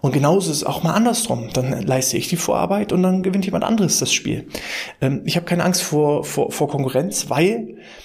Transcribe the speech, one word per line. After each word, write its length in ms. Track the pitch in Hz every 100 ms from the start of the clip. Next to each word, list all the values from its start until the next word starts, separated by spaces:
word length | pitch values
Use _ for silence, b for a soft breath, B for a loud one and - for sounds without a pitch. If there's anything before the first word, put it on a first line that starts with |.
Und 120 | 139
genauso 380 | 139 143 190 170
ist 60 | 143
es 60 |
auch 200 | - -
mal 100 | 165
andersrum. 560 | 180 240 - - 123 117
Dann 320 | 127 127 - -
leiste 320 | 131 131 -
ich 100 | -
die 80 | 170
Vorarbeit 560 | - - - 202 208
und 100 | 202
dann 220 | 185 185
gewinnt 220 | 190 190 185
jemand 180 | -
anderes 360 | - 226 185 170
das 140 | -
Spiel. 340 | - - 85 - B B B B B
Ähm, 200 | 135 139 -
ich 100 | 170
habe 100 | 175
keine 180 | 175
Angst 180 | 175 180
vor, 420 | - 151 147 147
vor, 280 | 143 - -
vor 160 | - 139
Konkurrenz, 640 | 139 131 127 175 - -
weil 480 | 131 180 233 - B B B